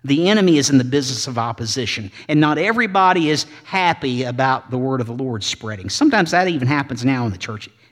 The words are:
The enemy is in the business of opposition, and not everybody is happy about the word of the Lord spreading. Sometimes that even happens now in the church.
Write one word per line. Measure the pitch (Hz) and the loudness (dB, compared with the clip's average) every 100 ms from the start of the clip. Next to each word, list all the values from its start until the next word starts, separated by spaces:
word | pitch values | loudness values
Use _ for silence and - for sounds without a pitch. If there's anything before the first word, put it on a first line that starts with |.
The | 135 143 175 | 0 2 4
enemy | 214 185 151 | 4 4 4
is | 135 | 4
in | 139 | 2
the | |
business | 123 143 127 120 - | 2 -2 -2 -6 -6
of | 120 | -4
opposition, | 117 113 113 135 113 - 101 - - | -4 -6 -6 -4 -4 -6 -8 -14 0
and | 151 | 2
not | 151 151 | 4 2
everybody | 196 233 226 190 185 185 151 | 0 0 0 2 4 4 2
is | 147 - - | 0 -4 -14
happy | - 190 180 160 135 123 | -6 0 0 0 -2 -4
about | 127 123 131 131 - | -4 0 0 0 -4
the | 127 | -4
word | 131 131 | -2 -2
of | 117 | -4
the | |
Lord | 120 131 113 | -6 -6 -6
spreading. | - - 110 107 92 | -8 -8 -10 -10 -8
Sometimes | - 294 220 165 | 2 4 4 2
that | 180 185 | 2 2
even | 160 123 | 0 0
happens | 143 139 117 | 0 -2 -2
now | 123 131 120 | 0 0 -2
in | |
the | 92 | -6
church. | - 107 - _ _ | -10 -12 -16 _ _